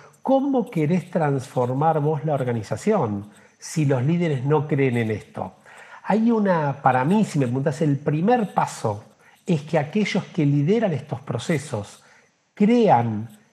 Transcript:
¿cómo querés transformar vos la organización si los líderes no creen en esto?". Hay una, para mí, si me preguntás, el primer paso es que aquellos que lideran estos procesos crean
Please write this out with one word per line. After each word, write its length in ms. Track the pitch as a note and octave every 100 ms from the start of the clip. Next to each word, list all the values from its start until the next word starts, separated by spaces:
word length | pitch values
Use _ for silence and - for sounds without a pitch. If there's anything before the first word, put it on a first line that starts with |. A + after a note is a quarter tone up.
| - _
¿cómo 480 | - C4+ C#4+ C4 A#3+
querés 400 | E3+ D3+ F#3 -
transformar 920 | F#3 D3+ C#3 A#2+ - B2 B2+ D#3+ D#3
vos 240 | D3 D#3 D3
la 80 |
organización 960 | C#3 B2 A#2 G#2 A#2+ - A3 A#2 G2+ G2+ - _ _
si 280 | - - C#3+
los 180 | C3+
líderes 400 | B2+ F3 F3 C#3
no 240 | C3 D3+ D3
creen 300 | C#3+ C3+ A#2+
en 140 | A2
esto?". 420 | G#2 - - F#2 - - - - -
Hay 260 | - G3+ A3+
una, 520 | A#3 G3 F3 D3 C3
para 240 | C3+ B2+ C3
mí, 180 | G#3
si 160 | G3+ D#3
me 60 | B2+
preguntás, 360 | B2+ C#3+ D3
el 160 | D#3 C#3
primer 540 | - D3+ F#3 B3 G3+
paso 520 | - D3 - A2+ G#2 - _ _ _ -
es 160 | E3
que 160 | C#3+ E3
aquellos 440 | D3 G#3 G3 G3+ -
que 200 | - D3
lideran 480 | C#3+ C#3+ A3 A3
estos 280 | D3 - B2
procesos 800 | - C#3+ - D#3 - A2 G2+ - - _ _ _ _
crean 760 | - G#3 A#3+ G#3+ B2+ A#2 G#2+ A2+ - _